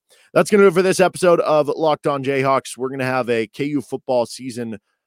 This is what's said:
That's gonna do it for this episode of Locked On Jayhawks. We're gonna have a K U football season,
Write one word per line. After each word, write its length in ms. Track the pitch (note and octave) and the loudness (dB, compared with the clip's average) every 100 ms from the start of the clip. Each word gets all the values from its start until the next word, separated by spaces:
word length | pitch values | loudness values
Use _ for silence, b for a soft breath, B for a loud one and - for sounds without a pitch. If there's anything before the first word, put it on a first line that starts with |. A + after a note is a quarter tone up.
| _ b b | _ b b
That's 180 | - D3+ | -2 2
gonna 120 | G3+ | 4
do 40 | G3 | 6
it 60 | |
for 80 | E3+ | 4
this 180 | F#3 F#3 | 0 2
episode 400 | F3 - F3+ E3+ | 0 2 2 2
of 280 | - D3+ D3 | 2 2 0
Locked 380 | - D#3 D3 D3+ | 0 -2 0 -2
On 140 | C#3 | -4
Jayhawks. 540 | C3+ C#3 C3+ C3+ - - | -2 -2 0 0 -2 -8
We're 140 | C3 | -8
gonna 160 | C#3 B2+ | -6 -4
have 240 | B2+ A#2 | -4 -2
a 180 | A#2 A2 | -2 -4
K 160 | - C#3+ | -6 -6
U 160 | D3 | -6
football 440 | - C3+ - B2 A2+ | -6 -10 -4 -2 -2
season, 540 | - B2+ A#2 A#2 G#2 _ _ | -6 -14 -10 -10 -12 _ _